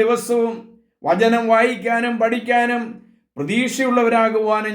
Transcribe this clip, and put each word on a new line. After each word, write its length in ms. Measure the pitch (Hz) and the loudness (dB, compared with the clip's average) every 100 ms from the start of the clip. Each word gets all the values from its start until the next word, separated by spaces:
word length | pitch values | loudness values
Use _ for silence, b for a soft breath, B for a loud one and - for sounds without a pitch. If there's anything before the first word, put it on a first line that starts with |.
ദിവസവും 520 | 220 233 233 240 233 226 - - _ _ 147 | 2 0 0 0 -2 -4 -14 -20 _ _ -2
വചനം 360 | 180 226 233 226 | 2 2 2 2
വായിക്കാനും 640 | 226 240 226 226 233 240 226 | 2 2 -2 -4 -2 -2 0
പഠിക്കാനും 640 | 226 240 226 240 240 240 226 - - _ _ - | 0 0 0 0 0 -2 -6 -12 -20 _ _ -8
പ്രതീക്ഷയുള്ളവരാകുവാനും 1400 | 147 226 254 - 262 247 233 233 226 220 214 214 214 | -4 -2 -2 -2 0 2 2 2 2 0 0 -2 -2